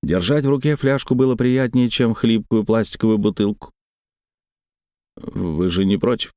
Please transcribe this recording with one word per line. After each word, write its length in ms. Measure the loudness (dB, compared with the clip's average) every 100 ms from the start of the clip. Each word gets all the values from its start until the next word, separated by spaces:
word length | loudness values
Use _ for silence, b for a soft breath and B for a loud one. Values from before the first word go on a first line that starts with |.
Держать 420 | -2 -2 0 0 0
в 40 |
руке 260 | 0 0 0
фляжку 400 | 0 -2 -2 0
было 200 | 2 2
приятнее, 540 | 2 2 2 2 0
чем 240 | 0 0
хлипкую 500 | 2 2 2 2 -2
пластиковую 540 | 2 0 0 -2 0 2
бутылку. 540 | 0 0 -2 -2 -12 _ _ _ _ _ _ _ _ _ _ _ _ _ _ -16
«Вы 540 | -12 -6 -4 -2 -2
же 160 | 0 0
не 120 | 2
против?» 340 | 0 -2 -6